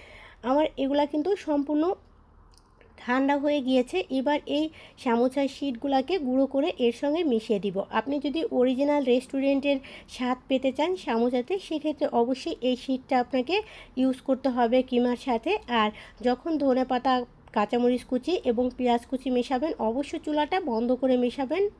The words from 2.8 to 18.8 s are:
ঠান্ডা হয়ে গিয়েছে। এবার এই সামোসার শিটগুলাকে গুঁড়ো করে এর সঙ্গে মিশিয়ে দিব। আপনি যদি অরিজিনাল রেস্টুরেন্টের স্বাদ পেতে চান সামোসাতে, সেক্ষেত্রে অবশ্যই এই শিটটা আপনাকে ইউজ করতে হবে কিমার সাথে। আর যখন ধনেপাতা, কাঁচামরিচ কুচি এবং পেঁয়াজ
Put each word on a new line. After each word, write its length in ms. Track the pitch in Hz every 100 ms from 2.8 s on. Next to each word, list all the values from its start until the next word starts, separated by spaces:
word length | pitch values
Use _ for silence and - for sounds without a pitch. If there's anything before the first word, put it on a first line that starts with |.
| - -
ঠান্ডা 380 | - 254 277 285
হয়ে 240 | 294 294
গিয়েছে। 360 | 254 262 247 370 -
এবার 300 | 262 262 294 -
এই 240 | 285 311 - - -
সামোসার 500 | 262 233 254 269 277
শিটগুলাকে 680 | - 277 233 285 269 262 370
গুঁড়ো 280 | 254 254 269
করে 260 | 269 320 -
এর 160 | 240 233
সঙ্গে 220 | 285 311
মিশিয়ে 360 | 330 220 220 202
দিব। 180 | 196 185 -
আপনি 280 | 220 269 285
যদি 220 | 285 320 453
অরিজিনাল 520 | 254 254 254 285 294
রেস্টুরেন্টের 760 | 254 247 254 269 269 277 285 269 - - -
স্বাদ 280 | - 247 254 -
পেতে 240 | 262 240
চান 240 | 262 320 370
সামোসাতে, 640 | - 226 240 247 240 381
সেক্ষেত্রে 480 | - 311 311 294 294
অবশ্যই 480 | 233 233 262 339 -
এই 140 | 254 247
শিটটা 440 | - 262 - 254
আপনাকে 360 | 247 262 247 392 427 - - -
ইউজ 220 | 262 254
করতে 280 | - 262 269
হবে 320 | 247 233 254
কিমার 320 | 254 240 247 240
সাথে। 420 | 269 233 311 427 -
আর 220 | 240 214 208 - -
যখন 360 | 247 247 339 311
ধনেপাতা, 680 | 277 247 254 247 262 254 247 - -
কাঁচামরিচ 500 | 220 208 240 240 247
কুচি 300 | - 254 269 359 254
এবং 240 | 233 247
পেঁয়াজ 280 | 247